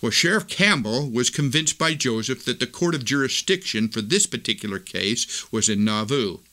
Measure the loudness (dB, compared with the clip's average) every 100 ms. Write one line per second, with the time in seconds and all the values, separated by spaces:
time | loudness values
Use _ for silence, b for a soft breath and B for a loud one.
0 | -2 2 2 2 0 2 4 4 2 0
1 | 0 0 0 2 0 2 0 0 0 0
2 | 0 0 -2 -4 -4 -4 -4 -2 0 0
3 | 0 0 0 0 0 -2 -2 -2 -2 -2
4 | 0 2 2 -2 -4 -4 -2 -6 -6 -4
5 | -2 0 -2 -6 -4 0 2 4 2 2
6 | 0 0 0 -4 -14